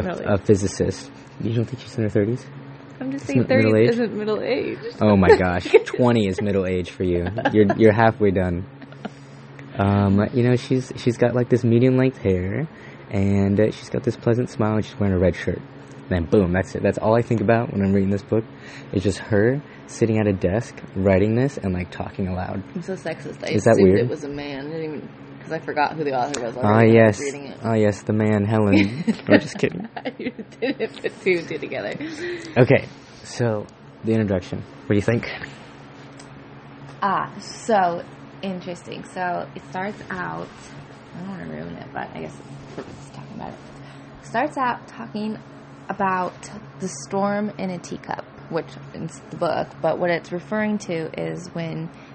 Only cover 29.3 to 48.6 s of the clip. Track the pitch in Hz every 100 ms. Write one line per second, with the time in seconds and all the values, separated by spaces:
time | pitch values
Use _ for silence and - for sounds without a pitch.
29.3 | 320 - - - - 226 - 254 - 247
30.3 | - - - 262 - 220 - - - 190
31.3 | 175 160 151 143 131 98 - 311 320 349
32.3 | 349 - 120 123 131 - - - - -
33.3 | - 120 107 107 - - - 110 110 104
34.3 | 92 - 104 101 - - 104 - - -
35.3 | - - - - - - - 139 - -
36.3 | - - - - - - - 202 170 139
37.3 | 202 - - - 208 175 175 - - -
38.3 | - 196 180 180 - - 113 - 185 180
39.3 | 175 160 - - 185 196 214 - 185 170
40.3 | 165 175 - - - - - - 165 185
41.3 | 185 165 78 85 85 - 62 60 - 78
42.3 | - 71 71 - - - - - - -
43.3 | - 71 - - - - - - - -
44.3 | 226 294 294 247 233 - - 226 214 214
45.3 | 220 - - - - - 196 196 185 180
46.3 | - - 208 - - 185 - - 196 202
47.3 | 202 208 - 185 175 - 180 - - -
48.3 | - - 165